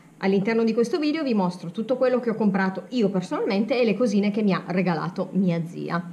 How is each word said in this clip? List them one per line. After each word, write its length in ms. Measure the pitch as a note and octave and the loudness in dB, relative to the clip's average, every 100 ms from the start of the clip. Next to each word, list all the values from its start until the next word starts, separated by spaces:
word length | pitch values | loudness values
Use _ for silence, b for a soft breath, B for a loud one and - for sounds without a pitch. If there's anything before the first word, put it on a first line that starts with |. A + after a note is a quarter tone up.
| B - | B -4
All'interno 480 | G3 G3 G3 A3+ A3+ | 0 2 2 2 2
di 80 | |
questo 260 | A3+ A#3 F4+ | 2 0 0
video 240 | D4+ D#4 | 0 0
vi 100 | C#4 | 0
mostro 380 | G#3+ F3+ F3+ E3+ | 0 0 -2 -8
tutto 240 | G#3+ A3 B3+ | -6 -2 0
quello 240 | B3+ B3 | 2 2
che 100 | A#3+ | 0
ho 60 | G#3+ | 0
comprato 480 | G#3+ G3 F#3+ F#3 - | 2 2 0 -2 -4
io 180 | B3+ G3 | 0 0
personalmente 680 | F#3+ F3 D4+ A4+ G3 A#3 B3 | 0 -2 -2 0 0 0 2
e 60 | A#3 | 2
le 100 | F#3+ | 2
cosine 360 | B3 G3+ G#3 | 2 2 2
che 120 | G#3 | 2
mi 80 | G#3 | 2
ha 120 | E3+ - | 0 0
regalato 640 | F3 F3+ D#3 D#3 F#3+ F3+ | -2 0 0 -2 -6 -4
mia 320 | F#3 F#3+ E3+ E3 | 0 2 0 -4
zia. 380 | D#3 D3 E3+ F3 | -8 -6 -6 -6